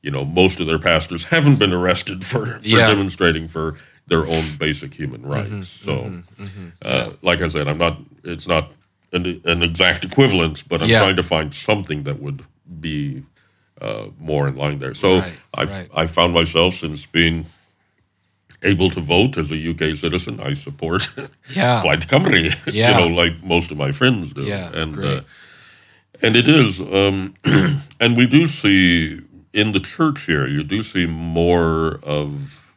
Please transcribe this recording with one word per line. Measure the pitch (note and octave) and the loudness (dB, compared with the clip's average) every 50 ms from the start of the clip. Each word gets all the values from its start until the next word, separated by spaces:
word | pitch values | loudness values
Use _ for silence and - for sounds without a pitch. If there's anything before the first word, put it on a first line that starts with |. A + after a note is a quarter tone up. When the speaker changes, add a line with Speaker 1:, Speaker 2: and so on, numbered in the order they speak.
Speaker 1:
you | - C#2 | -8 -6
know, | C#2 C2+ C#2 | -6 -6 -6
most | C#2+ E2 F2+ F#2 F#2 F#2 - | -2 2 4 4 4 4 0
of | F2 | -2
their | D#2+ D#2+ D#2 | -2 -2 0
pastors | E2 F#2 E2 D#2+ D#2+ - F2 E2 - | 2 2 2 2 0 -4 -8 -10 -4
haven't | - E3+ E3 D3 D3 C#3 - | 0 0 4 6 6 4 4
been | G#2 F#2+ F2+ | 2 -4 -2
arrested | F2+ F2+ F2+ F2+ - - - F#2+ F#2+ F#2 | 0 0 0 0 -2 -4 -8 -10 -10 -8
for, | - - A#2 G#2+ | -6 -4 -4 -4
for | B2 - - - | -6 -10 -8 0
Speaker 2:
Yeah. | G#2+ A2+ A#2+ A2+ | 2 4 6 6
Speaker 1:
demonstrating | A2 G#2+ G2+ G2 F#2+ F2+ - F#2 E2+ D#2+ D#2+ E2 E2 | 4 4 2 0 -4 -2 0 2 2 2 0 -6 -8
for | E2 E2 D#2+ D#2+ D2 - - _ _ _ _ | -6 -6 -6 -6 -6 -10 -18 _ _ _ _
their | - E2+ D#2+ D#2 | -2 0 0 0
own | E2 E2 E2 D#2+ D#2 D2+ | 0 -2 -2 -2 -4 -6
basic | C#2+ D#2+ D#2 D2+ - C#2+ C#2 - | -4 -4 -4 -4 -4 -8 -16 -12
human | - D2 C2 B1 A1+ B1 | -10 -10 -10 -10 -12 -8
rights. | C#2 C#2+ C#2+ G2+ G2+ | -6 -6 -4 -4 -6
Speaker 2:
Mm-hmm, | G#2+ G2+ F#2 F2+ - - - | -8 -10 -12 -14 -18 -12 -6
Speaker 1:
So, | G2+ D2 | -6 -6
Speaker 2:
mm-hmm, | C2 B1 C2+ F#2 F2 F2 _ - - G2+ | -4 -6 -8 -12 -14 -16 _ -20 -18 -16
mm-hmm. | G2 F#2+ G2 F#2 E2+ E2 _ - | -16 -16 -16 -18 -18 -20 _ -8
Speaker 1:
uh, | - | -4
Speaker 2:
Yeah. | C2 B1+ A1+ G1+ - _ | -4 -4 -4 -6 -10 _
Speaker 1:
like | - F2+ F2 E2+ | 0 0 0 0
I | F2+ D#2+ | 0 -2
said, | D2 D#2 D2 | -2 -2 -2
I'm | D2 D2+ | -2 -2
not, | D#2+ F2 E2 D2 C#2+ - - - _ _ | 0 -2 -2 -2 -4 -14 -20 -20 _ _
it's | F2 E2+ D#2+ - | -12 -12 -10 -4
not | F2+ E2+ D#2 D2+ - - _ _ _ _ _ _ _ | -2 -2 -2 -2 -4 -16 _ _ _ _ _ _ _
an, | - F2+ F2+ F2+ F2 - - | -6 -4 -4 -4 -8 -4 -2
an | - F2 F2 | -2 0 2
exact | F2 E2+ E2+ F2 F#2 F2+ E2+ E2+ - | 0 0 2 2 2 2 2 0 -6
equivalence, | F2+ - C#3 C3+ A#2+ G2 F2+ E2 D#2+ D2+ - | -2 4 4 4 4 4 2 0 0 -2 -8
but | - - E2+ D#2+ | -8 -6 -4 0
I'm | D#2+ A2+ | 2 4
Speaker 2:
Yeah. | A#2 A2 | 4 4
Speaker 1:
trying | G2+ F#2+ F#2+ | 4 4 2
to | F2 F2 | 0 0
find | - F2 D#2+ D#2 D2+ - | 0 -2 -2 -2 -4 -8
something | - - - G#2+ G#2 F#2+ - D2+ D2 C#2+ | -6 -2 -2 -2 -2 -2 -6 -6 -6 -6
that | C#2+ C#2+ C#2 | -8 -8 -8
would | C#2+ C#2+ C#2 C2 - _ _ _ _ - F2 D#2 | -8 -10 -10 -12 -14 _ _ _ _ -20 -18 -10
be, | D#2 E2 D#2 D2 C#2+ C#2+ C2+ C2+ C#2 _ _ _ _ _ _ _ _ _ _ - | -8 -6 -6 -4 -6 -6 -8 -10 -14 _ _ _ _ _ _ _ _ _ _ -12
uh, | - G#1+ G#1+ A1 G#1 G1+ - - | -10 -10 -8 -10 -12 -14 -16 -12
more | D#2+ D#2 D2+ D2 C#2+ | -6 -2 -2 0 0
in | C#2 C2 | -2 -2
line | C2 D2 D2 D2 C#2 | -2 -4 -4 -4 -4
there. | C2+ C2 - | -8 -10 -8
So | - - F#2 F#2 F#2 | 0 4 4 4 4
Speaker 2:
Right, | F#2 E2+ E2 - _ _ - | 2 -2 -12 -16 _ _ -12
Speaker 1:
I've, | - - F#2 | -10 -8 -8
Speaker 2:
right. | G2 F#2+ F2 - - | -10 -10 -12 -6 -2
Speaker 1:
I've | D#2 E2 E2 | -2 -2 0
found | E2 E2+ F2 F2 E2+ | 2 2 2 4 4
myself, | E2+ E2+ E2 - E2+ E2+ F#2 F#2 | 2 0 2 2 2 2 2 0
since | - E2+ D#2 D2+ C#2+ - | -4 -8 -10 -10 -10 -14
being | _ - E2 E2+ E2 E2 E2 D#2+ E2 _ _ _ _ _ _ _ _ _ _ _ _ _ _ _ _ _ _ _ _ - _ - | _ 0 0 2 2 0 -2 -8 -10 _ _ _ _ _ _ _ _ _ _ _ _ _ _ _ _ _ _ _ _ -18 _ 0
able | F#2+ G2+ E2 F#2+ F2+ | 0 2 2 2 0
to | D#2 F#2+ | 0 -2
vote | D#2+ C#2+ F2 F#2 A2 C3 C3+ | -2 2 4 4 4 4 0
as | F2 D#2 C#2+ | -4 -4 -4
a | D#2+ | -6
U | D#2 D#2 E2+ E2 | -6 -4 -6 -4
K | E2 D#2+ D#2 D#2 | -2 -4 -4 -4
citizen, | C#2+ E2+ E2 E2 F#2 - - - - | -2 -4 -2 -2 -4 -6 -8 -10 -8
I | - C#2 D2 | -6 -6 -6
support | C#2+ - C#2 C#2+ - E2+ D#2+ E2+ G2 - - - - C#3+ - | -6 -8 -14 -12 -8 -4 -2 -2 -2 -2 -4 -6 -14 -14 -14
<laughs> | _ _ _ - - | _ _ _ -8 -2
Speaker 2:
Yeah. | F#3+ - B2 B2 A2 | 0 2 2 2 2
Speaker 1:
Plaid | - D2+ D2+ E2 | 4 2 2 2
Cymru, | E2+ - - C3 F#3 - - F2+ E2 D#2 - - - | 0 2 2 2 4 4 2 4 2 2 -2 -4 -6
<laughs> | - F#2+ | -4 0
Speaker 2:
Yeah. | G#2+ A2 A#2+ A#2+ - | 2 4 4 6 4
Speaker 1:
you | F2 E2+ | 4 4
know, | E2+ F2 E2+ | 4 2 2
like | E2+ E2 E2 F2 | 2 0 -4 -2
most | F#2+ E2+ F2 E2+ - | 0 0 0 0 -2
of | D#2+ | -6
my | D2 C#2+ C#2 C#2+ | -4 -2 -4 0
friends | - B2+ C3 B2 G2+ E2+ C#2+ - | 0 2 2 2 0 -4 -8 -8
do. | C#2 C#2 | -8 -6
Speaker 2:
Yeah, | - G2+ G2 F2+ - - | -6 -6 -6 -8 -8 -6
Speaker 1:
And, | D#2+ D#2+ D#2 D2+ | -6 -6 -6 -6
Speaker 2:
great. | C#2 C2+ C#2+ C#2 C2+ | -4 -2 -2 -2 -4
Speaker 1:
uh, | - _ - - - - - - - - - _ _ _ _ _ _ _ - - | -6 _ -20 -20 -20 -20 -20 -20 -20 -20 -20 _ _ _ _ _ _ _ -6 -2
and | - A2+ A2+ | 0 4 4
it | A#2 A#2 | 4 6
is, | C3 D#3 D#3 B2 G#2 F#2 F#2 | 6 6 6 6 4 0 -4
um, | F2+ - F#2+ G2 G2 G2 G2 G2 F#2+ F#2+ - _ - | -6 0 2 4 4 4 2 0 -4 -8 -12 _ 0
<clears throat> | - - - F#2+ E2+ C#3 - - - - _ | 2 4 4 4 2 0 -2 -6 -12 -4 _
and | A#2 A#2 A#2+ | 2 2 4
we | A#2 B2 | 4 4
do | A#2+ C3 D3+ E3+ | 6 6 4 4
see | D#3 C#3 - - G2+ G2 F#2+ F2+ F2 F2 E2+ D#2+ D#2 D2+ D2 - _ - - - _ - | 4 0 0 2 4 4 6 6 4 4 2 0 -2 -6 -12 -16 _ -20 -20 -20 _ -2
in | G#2 G#2+ A2 | 0 0 2
the | G2 F#2+ | 0 -2
church | - - - - E3 D#3 C#3+ - - | -4 -4 -2 0 0 0 0 -4 -2
here, | - D#2+ C#2+ C2+ | -2 0 0 0
you | B1+ C#2 D2+ D#2 | -2 -4 -6 -4
do | D2+ F#2+ G#2+ G#2 | -4 -4 -4 -4
see | - - F#2+ F2 | -2 -2 -2 -2
more | E2 D#2+ D#2+ E2 E2 E2 E2+ E2+ F2 F2 F2 E2+ E2 D#2+ D#2+ D#2+ D#2+ - - - | 0 -2 -6 -6 -2 0 2 4 4 4 4 4 2 2 0 0 -2 -4 -6 -6
of | D2 D2 D2 D2 C#2+ C#2+ C#2+ C#2 C#2 - - _ _ _ | -4 -4 -4 -4 -4 -6 -10 -10 -12 -16 -20 _ _ _